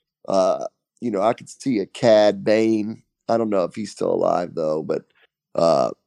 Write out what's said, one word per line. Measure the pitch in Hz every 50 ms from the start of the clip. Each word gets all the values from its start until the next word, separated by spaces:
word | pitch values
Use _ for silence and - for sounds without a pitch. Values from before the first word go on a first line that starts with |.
| _ _ _ _ -
Uh, | - 95 95 92 95 76 69 - - - _ _ _ _ _
you | 117 120
know, | 104 92
I | 101 113 120
could | - - -
see | - - - 139 123 101
a | 92
Cad | - - - - 117 110 107 107 104 101 98
Bane. | 98 110 107 110 113 110 110 107 104 110 113 - _ _ _ _ _ -
I | 117
don't | 117 117 107
know | 101 95 87
if | 85 -
he's | 113 104 98
still | - - 95 90
alive, | 90 87 90 87 85 85 90 - -
though, | 82 80 78 78 78
but, | 78 - 78 - - _ _ _ _ _ _ _ _ _ -
uh, | - 82 82 80 69 60 52 - - _